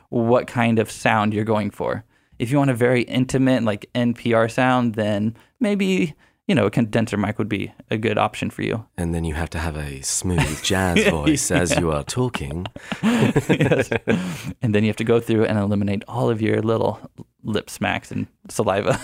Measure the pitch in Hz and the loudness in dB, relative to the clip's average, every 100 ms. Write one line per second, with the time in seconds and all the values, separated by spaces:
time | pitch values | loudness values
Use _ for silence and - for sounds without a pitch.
0 | - 123 113 123 - 123 117 113 104 - | -6 -2 2 2 2 0 2 2 0 0
1 | 120 110 107 104 110 107 101 - 64 101 | 2 2 2 0 0 0 -2 -4 -4 -4
2 | - _ _ - 120 143 139 117 123 127 | -8 _ _ -8 -2 2 2 4 4 2
3 | - 127 127 135 131 127 110 104 - 123 | 0 0 0 2 2 2 0 -4 -4 -2
4 | 120 117 120 113 113 139 127 127 120 107 | 0 0 2 2 2 2 2 2 2 0
5 | 104 104 107 - _ - 208 202 190 185 | 0 0 -2 -4 _ -4 0 0 0 0
6 | 170 - _ _ - 156 101 - 110 117 | 0 -4 _ _ -2 2 2 2 0 0
7 | 110 104 104 107 104 98 98 - - 113 | 0 -2 -2 -2 -4 -4 -6 -10 -6 -2
8 | 107 104 107 - 117 - 98 110 - - | 0 0 0 -2 -6 -4 -4 -4 -8 -6
9 | 85 85 82 76 80 82 82 76 71 67 | -2 -2 -2 -4 -4 -4 -6 -6 -8 -8
10 | - - 92 87 73 76 - 95 92 87 | -6 -4 0 0 0 -2 -2 2 2 2
11 | 98 80 73 143 - 87 87 85 85 73 | 2 2 0 0 0 0 2 2 0 0
12 | 69 123 123 - 69 80 95 - - - | -2 -2 -2 -4 -8 -8 -8 -12 -12 -2
13 | 214 240 240 147 - 147 139 131 - 117 | 0 2 2 2 0 2 2 2 0 -2
14 | - 175 185 156 - - 120 104 107 101 | 0 -2 -2 -8 -10 -4 0 2 2 0
15 | 117 117 117 110 110 107 101 104 101 101 | 2 2 2 2 2 0 0 0 0 -4
16 | - 120 127 110 107 107 110 110 101 104 | -4 -2 0 0 0 0 2 0 0 -2
17 | - - - _ 120 104 - - 95 87 | -12 -20 -20 _ -6 -4 -6 -4 -2 -2
18 | - 104 104 _ - - 107 98 101 - | -6 -8 -8 _ -10 -2 0 2 2 -2